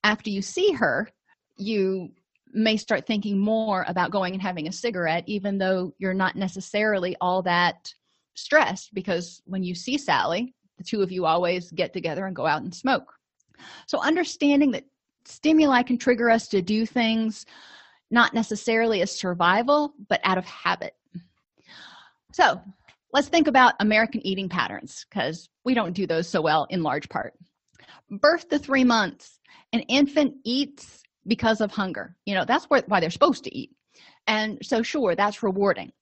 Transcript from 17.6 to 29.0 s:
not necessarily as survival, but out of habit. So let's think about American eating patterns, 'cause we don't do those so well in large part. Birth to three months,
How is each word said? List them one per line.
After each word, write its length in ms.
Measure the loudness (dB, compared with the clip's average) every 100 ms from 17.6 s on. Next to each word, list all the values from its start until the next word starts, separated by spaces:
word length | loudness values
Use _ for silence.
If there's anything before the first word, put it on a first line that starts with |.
| -20 -20 -20 _ _
not 240 | 2 4
necessarily 680 | 2 -2 -4 0 2 2 2
as 80 | -2 -2
survival, 800 | -6 2 4 4 4 2 2 -6 -4
but 120 | -2
out 140 | 0 -2
of 60 |
habit. 500 | -4 -6 -4 -4 -6 _ _ -18 _ _ _ _ _ -20 -20 -20 -20 _ _
So 280 | 2 4 4 -8 -20 _ _ _
let's 160 | 0 2
think 200 | 2 4
about 260 | 6 6 6
American 440 | 2 4 2 -2 -4
eating 220 | -4 -4
patterns, 560 | -4 -4 -6 -12 -18 -10
'cause 380 | -4 -4 -4 -14 _
we 100 | -2
don't 180 | 0 -2
do 140 | -4 -2
those 220 | -2 0
so 120 | 0
well 260 | 2 0 0
in 120 | -2
large 260 | -2 -4 -4
part. 260 | -8 -8 _ -20 _ _ _ _ -20 _
Birth 380 | 0 2 2 -2
to 100 | -4
three 260 | 0 2
months, 560 | 4 2